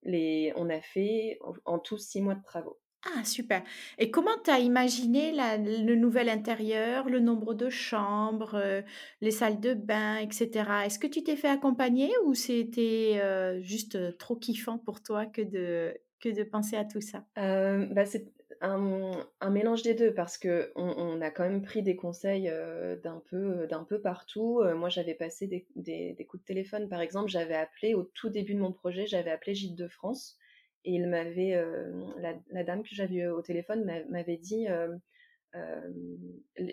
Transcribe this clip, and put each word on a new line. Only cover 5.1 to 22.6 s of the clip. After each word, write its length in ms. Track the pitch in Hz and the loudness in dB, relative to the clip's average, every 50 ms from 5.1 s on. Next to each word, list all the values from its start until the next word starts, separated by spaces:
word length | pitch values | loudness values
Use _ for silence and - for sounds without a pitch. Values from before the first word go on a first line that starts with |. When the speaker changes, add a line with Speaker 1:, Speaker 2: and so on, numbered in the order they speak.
| 240 285 302 320 | 4 4 4 2
Speaker 2:
la, 260 | 320 285 254 226 214 | 2 2 2 2 2
le 380 | 214 208 208 220 220 214 226 240 | 0 0 0 0 2 4 6 6
nouvel 340 | 226 233 240 220 254 233 233 | 8 6 6 6 6 4 4
intérieur, 800 | 220 220 214 240 226 220 214 214 220 220 220 233 247 269 269 262 | 2 2 0 -2 -2 0 0 0 2 2 2 2 0 0 0 2
le 100 | 247 254 | 4 6
nombre 360 | 233 233 233 220 220 220 226 | 6 6 4 2 0 -2 -2
de 120 | 214 240 | 0 -2
chambres, 840 | 254 247 - - - 233 214 202 202 208 214 214 220 214 220 220 214 220 | -2 -2 -4 -4 -2 0 0 2 2 2 0 0 0 0 -2 -2 -2 -2
euh, 300 | 208 202 196 196 196 202 208 - - - - - _ | 0 0 2 0 -2 -4 -6 -14 -16 -16 -18 -8 _
les 100 | 208 220 | 0 0
salles 280 | 214 214 240 220 214 208 | 2 4 2 2 2 2
de 140 | 208 202 214 | 0 0 0
bain, 440 | 214 214 214 214 214 214 214 214 | 0 0 0 0 0 2 0 0
et 140 | 220 214 208 | -2 -4 -6
cetera ? 540 | - - 233 226 226 214 208 202 202 202 202 | -2 -2 -2 0 0 -2 0 2 2 0 0
Est-ce 140 | 208 208 214 | 0 -2 -2
que 80 | - | -4
tu 160 | 285 294 330 - | -2 -2 -2 0
t'es 120 | 320 302 | 0 0
fait 140 | 285 - 285 | 2 2 2
accompagner 600 | 277 277 277 277 247 233 262 254 240 254 269 320 480 494 392 | 2 4 4 2 4 4 4 4 4 4 4 4 4 4 4
ou 100 | 294 254 | 4 4
c'était, 840 | - - - 240 233 233 233 233 240 233 226 220 226 220 220 214 202 | 2 2 2 2 2 2 0 2 2 4 4 4 4 4 4 4 4
euh, 400 | 202 196 190 190 185 185 185 185 | 4 2 2 2 2 0 -2 -2
juste, 360 | 185 185 208 220 214 - - | -4 -4 -4 -4 -4 -4 -4
euh, 160 | 190 180 175 | -2 -2 -2
trop 240 | 175 - - - 240 | -4 -8 -4 -4 -4
kiffant 420 | 233 - 247 214 214 - 240 226 | -2 -2 -2 -2 -2 -2 -4 -6
pour 240 | 233 233 214 208 - | -4 -6 -8 -10 -8
toi 240 | _ - 214 208 220 | _ -2 -2 -2 -2
que 160 | 214 - 226 | -2 -2 -4
de, 560 | 208 190 202 185 180 175 170 170 165 165 - - - _ _ _ | -4 -2 -2 -2 -2 0 0 0 0 -2 -4 -8 -14 _ _ _
que 100 | - 233 | -4 -2
de 140 | 214 208 208 | 0 0 -2
penser 320 | 214 - 214 214 208 233 | 0 0 -2 -2 0 -2
à 100 | 214 208 | -2 -2
tout 160 | 214 - 208 | -2 -4 -6
ça ? 240 | 208 - - 196 - _ _ 214 | -6 -6 -10 -12 -14 _ _ -2
Speaker 1:
Euh, 480 | 196 190 190 190 190 196 196 196 196 | 0 2 4 4 4 4 4 2 0
bah, 180 | 196 196 196 202 | 2 4 2 4
c'est 260 | 202 - 214 - - _ - - _ - - | 4 0 -6 -6 -8 _ -20 -20 _ -8 -4
un, 480 | - 196 196 196 202 196 190 190 190 185 185 165 - - _ _ | -2 0 0 2 2 2 0 0 -2 -2 -4 -6 -6 -10 _ _
un 100 | 196 196 | 0 2
mélange 320 | 202 202 214 226 233 226 | 4 4 4 4 2 2
des 140 | 226 233 226 | 4 2 4
deux 180 | 226 233 220 214 | 6 6 4 4
parce 240 | 190 170 175 - | 2 -2 -2 -4
que 340 | - - 180 175 170 - - - | -4 0 2 2 2 2 0 -2
on, 180 | - 180 180 - | -2 -2 -2 0
on 260 | 147 175 170 160 165 | -2 -2 -2 -2 -2
a 100 | 160 156 | -2 -4
quand 120 | 151 - 175 | -2 0 0
même 200 | 185 196 196 196 | 0 0 -2 -4
pris 180 | 196 - 220 | -2 -4 0
des 140 | 196 196 180 | 0 0 0
conseils, 540 | 185 - 175 175 - - 196 196 190 190 170 | 0 -4 -8 -8 -2 -2 0 0 0 0 -2
euh, 480 | 160 160 | -2 -2